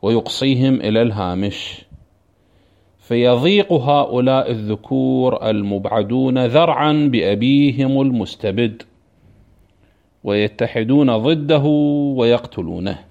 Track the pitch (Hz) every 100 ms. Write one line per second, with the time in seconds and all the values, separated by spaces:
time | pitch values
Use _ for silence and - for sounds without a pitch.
0 | 151 117 - - 135 127 135 131 104 110
1 | 120 104 90 90 101 98 - - - -
2 | _ _ _ _ _ _ _ _ _ _
3 | _ 120 123 123 147 202 202 165 127 143
4 | 139 123 127 131 - 120 107 107 - 135
5 | 131 131 127 123 113 107 101 101 98 110
6 | 101 123 131 127 123 131 170 135 147 151
7 | 147 120 87 101 120 139 143 120 135 135
8 | 135 123 95 - 104 98 120 104 - _
9 | _ _ _ _ _ _ _ _ _ _
10 | _ _ 104 104 107 - 117 123 113 139
11 | 139 113 120 160 143 156 143 151 147 147
12 | 143 131 117 120 - - 78 87 95 151
13 | -